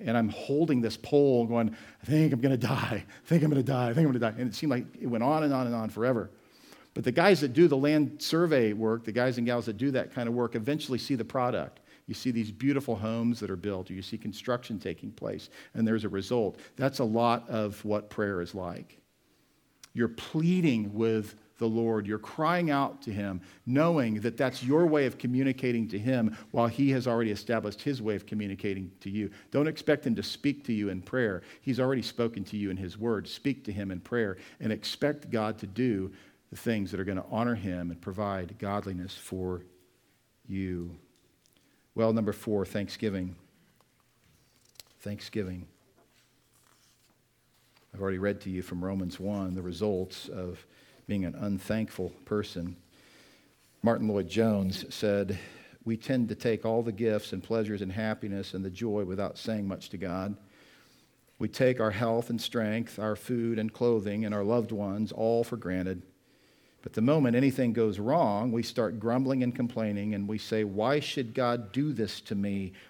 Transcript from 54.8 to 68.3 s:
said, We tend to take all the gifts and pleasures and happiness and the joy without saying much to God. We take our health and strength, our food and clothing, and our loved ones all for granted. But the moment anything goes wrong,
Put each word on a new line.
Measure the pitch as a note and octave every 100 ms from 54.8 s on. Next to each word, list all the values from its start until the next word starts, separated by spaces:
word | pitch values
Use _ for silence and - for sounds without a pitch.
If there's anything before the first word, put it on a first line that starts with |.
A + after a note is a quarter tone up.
| -
said, | - G#2+ G2+ F#2+ F#2+ - - - -
We | A2+ A2+
tend | - C3 A2
to |
take | G#2 A#2+ A2 A2+
all | A2+
the | A#2
gifts | G2 A2+ G#2+ -
and | F#2+
pleasures | - A2+ G#2+ G2+
and | F#2+
happiness | F#2+ A2 G#2+ G#2+ G2 F#2+
and | F#2+
the | F#2+
joy | F#2 A#2 G#2
without | F#2 F#2+ F#2+ -
saying | - A2 G2
much | F#2+ -
to | F#2
God. | F#2 F#2 G2 G2+ - - - - - _ _ _ _ -
We | G#2+
take | - B2+ B2+
our | A2
health | G2+ A#2 A#2 -
and | A#2
strength, | - A#2+ G#2+ A2 A#2 -
our | G#2+ G#2
food | - B2 A#2 A2+
and | A2
clothing, | - A#2+ A2+ G2+ G2+ A2
and |
our | G#2
loved | G2+ A#2+ G#2+
ones | A2 G2+ G2+ G#2+
all | - A2+ A#2
for | A#2 A#2
granted. | F2 F#2 F#2 F#2 - _ _ _ _ _ _ _
But | -
the | -
moment | A#2 D#3 B2+ A#2
anything | C3+ C3 B2
goes | A2 A2 G2+
wrong, | G#2+ D#3+ B2